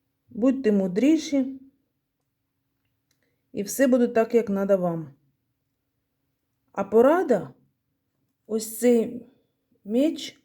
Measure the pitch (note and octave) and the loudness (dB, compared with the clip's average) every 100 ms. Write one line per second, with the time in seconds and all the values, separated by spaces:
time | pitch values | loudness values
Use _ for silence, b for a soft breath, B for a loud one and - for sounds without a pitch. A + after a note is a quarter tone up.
0 | _ _ _ - B3+ C4+ G#3+ G3+ F#3+ F3+ | _ _ _ -2 0 2 0 0 0 0
1 | C4 D#4+ - C#4 C4 C4+ - _ _ _ | 2 2 0 -2 -2 -8 -20 _ _ _
2 | _ _ _ _ _ _ _ _ _ _ | _ _ _ _ _ _ _ _ _ _
3 | _ _ _ _ _ - G3+ - C4+ B3 | _ _ _ _ _ -10 -8 0 2 4
4 | A#3+ A#3 A3+ A#3 A3 G3 G3 G3 F3+ E3 | 2 2 2 0 0 -4 0 0 0 -4
5 | D3 _ _ _ _ _ _ _ _ _ | -10 _ _ _ _ _ _ _ _ _
6 | _ _ _ _ _ _ _ - G3 A3 | _ _ _ _ _ _ _ -10 0 2
7 | C4 F4 D#4 G3 C#3+ - _ _ _ _ | 4 2 0 -2 -4 -18 _ _ _ _
8 | _ _ _ _ - A3 A3 - B3 A#3 | _ _ _ _ -8 -8 -8 -2 2 2
9 | G#3+ - - _ _ _ _ _ G3 A#3 | 0 -8 -18 _ _ _ _ _ -4 0
10 | D4 - - - | 0 -2 -12 -16